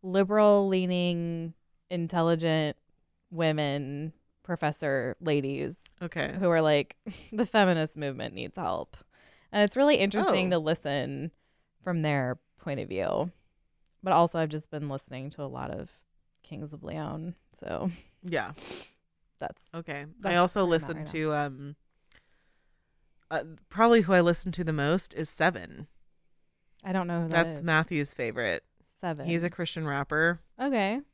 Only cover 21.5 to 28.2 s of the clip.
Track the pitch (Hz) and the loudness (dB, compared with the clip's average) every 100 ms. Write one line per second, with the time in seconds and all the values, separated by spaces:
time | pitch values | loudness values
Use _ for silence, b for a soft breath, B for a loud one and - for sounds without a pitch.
21.5 | 131 143 143 _ _ _ _ _ _ _ | -6 -14 -16 _ _ _ _ _ _ _
22.5 | _ _ _ _ _ _ _ _ 151 151 | _ _ _ _ _ _ _ _ -6 -6
23.5 | 160 _ 185 233 233 175 185 175 170 185 | -14 _ 4 8 8 8 6 6 2 -2
24.5 | 170 160 156 143 180 - - 156 - 160 | -4 -2 0 2 0 -2 -10 -8 0 0
25.5 | 143 85 64 151 _ _ _ _ _ _ | 0 -12 -14 -18 _ _ _ _ _ _
26.5 | _ _ _ 196 185 175 170 165 170 170 | _ _ _ -4 -2 0 -2 2 2 2
27.5 | 151 165 156 160 165 143 - | -2 2 2 2 -2 -4 -4